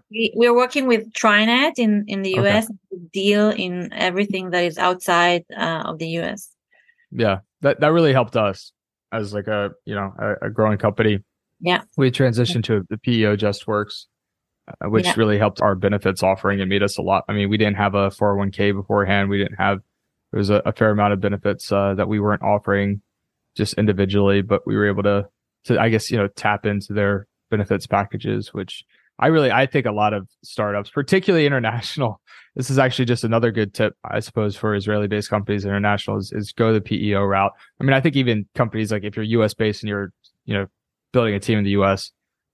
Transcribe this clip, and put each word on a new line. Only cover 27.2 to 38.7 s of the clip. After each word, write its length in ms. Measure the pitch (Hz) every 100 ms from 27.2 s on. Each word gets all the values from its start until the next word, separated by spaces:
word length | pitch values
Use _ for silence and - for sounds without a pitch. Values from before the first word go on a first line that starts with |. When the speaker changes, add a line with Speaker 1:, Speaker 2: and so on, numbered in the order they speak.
| - _ -
Speaker 2:
benefits 380 | 107 98 101 -
packages, 640 | 98 98 - 107 104 104
which 300 | 101 95 - - _ _ -
I 100 | 143
really, 220 | 160 135
I 160 | 113 135
think 200 | 147 117
a 80 |
lot 200 | 104 107
of 140 | 104 98 _
startups, 460 | - - 104 101 101
particularly 560 | 147 139 190 185 170 143
international, 760 | 135 113 117 - - 120 104 _ -
<laughs> 180 | - -
this 140 | 123
is 80 | 135
actually 280 | 131 - 120
just 180 | 120
another 260 | 113 113 117
good 240 | 104 104
tip, 220 | - 110 -
I 160 | - 107
suppose, 380 | - - 104 101
for 180 | 107 101
Israeli-based 540 | 104 104 101 104 -
companies 340 | 107 101 104
international 540 | 98 101 104 104 - 104
is, 160 | 98
is 180 | - 101
go 220 | - 113
the 80 | 110
P 300 | - 110 104
E 40 | 98
O 80 |
route. 300 | 101 98 98 - - -
I 60 | 135
mean, 80 |
I 80 | 135
think 160 | 147 139
even 280 | 123 110 98 -
companies, 360 | 117